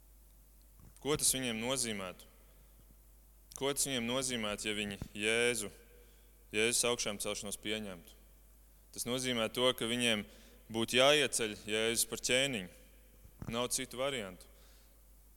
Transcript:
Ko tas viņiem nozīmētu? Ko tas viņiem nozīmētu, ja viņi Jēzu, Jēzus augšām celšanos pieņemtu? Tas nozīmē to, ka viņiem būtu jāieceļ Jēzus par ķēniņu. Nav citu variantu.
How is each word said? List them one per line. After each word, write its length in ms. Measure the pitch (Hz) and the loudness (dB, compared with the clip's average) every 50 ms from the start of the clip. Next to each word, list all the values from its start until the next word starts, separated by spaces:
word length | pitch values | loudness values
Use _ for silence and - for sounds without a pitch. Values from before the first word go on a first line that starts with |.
| - - - - - - - - - - - - - - - - - - - - - | -20 -20 -20 -20 -20 -20 -20 -20 -20 -20 -20 -20 -20 -20 -20 -20 -20 -20 -14 -6 -2
Ko 120 | 135 151 | -2 0
tas 140 | 147 147 - - | 2 2 2 2
viņiem 260 | 131 131 120 113 110 | 2 0 -2 -2 -2
nozīmētu? 680 | 117 127 135 127 120 117 107 98 95 90 90 - - - - - - - - - - - - - - - - - - - - - - - - - - - - | -2 -2 -2 -2 -2 -2 -4 -4 -6 -8 -10 -14 -18 -20 -20 -20 -20 -20 -20 -20 -20 -20 -20 -20 -20 -20 -20 -20 -20 -20 -20 -20 -20 -20 -20 -20 -20 -16 -8
Ko 140 | - 135 139 | -4 -2 -2
tas 160 | 143 - - | 0 0 -2
viņiem 200 | 139 135 120 117 | -2 0 -2 0
nozīmētu, 600 | 117 127 135 131 127 127 117 107 104 104 - - | 0 0 0 -2 -2 -2 -2 -2 -2 -2 -2 -2
ja 80 | 107 104 | -2 -2
viņi 220 | 104 104 101 101 95 - - - | -2 -2 -4 -4 -8 -10 -10 -6
Jēzu, 540 | 104 107 110 113 117 120 120 120 107 104 95 - - - - - - - - - - - - - - - - | -2 2 2 4 4 4 4 2 0 -4 -8 -10 -14 -20 -20 -20 -20 -20 -20 -20 -20 -20 -20 -20 -20 -12 -4
Jēzus 320 | 104 107 110 117 120 - - 120 | 0 2 2 4 4 4 4 2
augšām 280 | 120 120 - 110 101 98 - | 2 0 0 -2 -4 -4 -4
celšanos 360 | 104 101 - 107 101 - - | -4 -4 -4 -6 -8 -8 -6
pieņemtu? 640 | - 107 107 107 107 98 92 85 - - - - - - - - - - - - - - - - - - | -4 -2 -2 -2 -4 -6 -10 -12 -16 -18 -20 -20 -20 -20 -20 -20 -20 -20 -20 -20 -20 -20 -20 -20 -20 -14
Tas 160 | - 104 - | -10 -8 -4
nozīmē 400 | 120 123 131 127 127 123 113 110 104 - | -4 -2 -2 0 0 0 2 0 0 2
to, 140 | 123 123 127 120 | 2 2 2 2
ka 120 | - 117 | 2 0
viņiem 360 | 113 120 123 120 117 110 104 98 - - - - - - - - - | -2 0 2 2 2 2 2 -2 -6 -12 -20 -20 -20 -20 -20 -12 -4
būtu 280 | 110 113 113 - 120 123 | -2 -2 0 2 6 6
jāieceļ 560 | 131 143 151 151 135 117 - - 117 107 104 - - 104 | 8 8 8 6 4 2 0 0 -2 -2 -4 -6 -6 -2
Jēzus 380 | 107 110 113 113 117 107 - - | 0 0 2 2 2 0 0 -2
par 120 | 117 - - | -2 -4 0
ķēniņu. 520 | - 123 127 135 139 123 101 90 90 - - - - - - - - - - - - - - - - | 2 2 2 2 2 0 -4 -6 -8 -12 -18 -20 -20 -20 -20 -20 -20 -20 -20 -20 -20 -18 -14 -10 -6
Nav 180 | 113 120 123 123 - | -4 -2 -2 -2 -2
citu 260 | 135 127 - - 120 | -4 -4 -6 -6 -4
variantu. 480 | 131 143 135 120 101 95 92 - - - - - - - - - - - - - - - - - - - - | -4 -2 -2 -4 -6 -8 -10 -14 -18 -20 -20 -20 -20 -20 -20 -20 -20 -20 -20 -20 -20 -20 -20 -20 -20 -20 -20